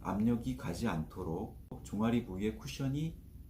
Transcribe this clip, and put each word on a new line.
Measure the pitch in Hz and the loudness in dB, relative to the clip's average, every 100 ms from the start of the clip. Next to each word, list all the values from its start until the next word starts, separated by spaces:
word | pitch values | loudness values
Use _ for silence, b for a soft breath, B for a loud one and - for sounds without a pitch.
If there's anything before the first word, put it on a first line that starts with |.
압력이 | - 95 113 117 123 123 | -2 4 4 4 2 -2
가지 | - 87 113 | -2 0 0
않도록 | 82 78 - 87 82 113 - - - | 0 -2 -4 -2 -2 -2 -6 -12 -12
종아리 | - 104 113 120 - | -4 2 4 4 2
부위에 | 92 107 | 0 0
쿠션이 | 107 139 - 135 143 160 - - - - | 0 -4 -2 0 0 0 -4 -12 -14 -14